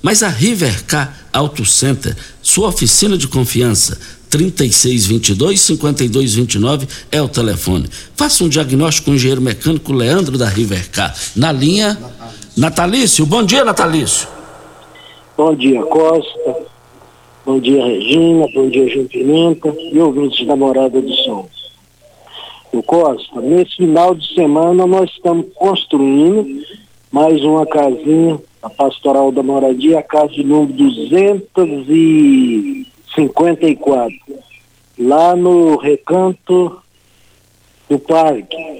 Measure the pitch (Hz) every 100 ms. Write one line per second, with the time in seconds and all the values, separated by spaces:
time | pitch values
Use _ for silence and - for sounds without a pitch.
0 | - 208 214 117 190 214 143 92 - 151
1 | 131 - - 131 143 147 107 - 135 135
2 | - - - - - - 208 175 120 -
3 | 208 190 135 131 120 117 123 107 - 107
4 | - - - 147 185 - 131 - 127 123
5 | 98 113 110 98 190 196 - 156 147 139
6 | 123 123 131 110 123 104 117 147 135 -
7 | - 151 139 - 113 92 90 90 67 -
8 | - - 294 - 175 151 135 131 160 147
9 | - 143 127 131 127 104 151 160 - 135
10 | 117 175 156 131 113 98 110 95 90 -
11 | 85 - - 104 160 139 147 202 208 208
12 | - - - - - - 160 - 175 247
13 | 233 - 151 220 196 262 233 190 165 160
14 | 107 - - - - - - - - -
15 | - - _ - 156 147 131 123 156 156
16 | 160 165 - - 156 - - _ _ -
17 | - _ _ - 135 135 120 139 123 101
18 | - 165 170 165 151 - - 135 127 135
19 | 127 127 131 156 170 160 156 151 165 147
20 | 165 135 139 - 123 139 135 131 131 127
21 | 131 131 131 101 92 - - _ _ _
22 | _ _ - - - - - 117 - 170
23 | 156 117 - 120 123 175 175 - 175 160
24 | 180 170 147 - 156 151 170 180 180 190
25 | 175 - 175 165 190 - 190 185 - 147
26 | 139 139 160 214 196 143 - - _ _
27 | _ 139 156 156 147 156 156 151 143 120
28 | 147 160 165 151 - _ 110 - 139 -
29 | 143 139 139 135 131 135 131 127 147 160
30 | - 151 147 143 139 151 143 135 139 113
31 | 117 170 196 196 - - 170 143 131 -
32 | 160 156 208 262 - 117 277 269 262 _
33 | - - 143 - 170 165 160 139 - 135
34 | 117 - - 135 _ - _ _ _ -
35 | 123 147 170 180 180 175 165 147 143 143
36 | - 185 190 185 - 180 175 180 _ _
37 | _ _ _ _ _ _ _ _ _ 143
38 | - 160 156 123 95 - 156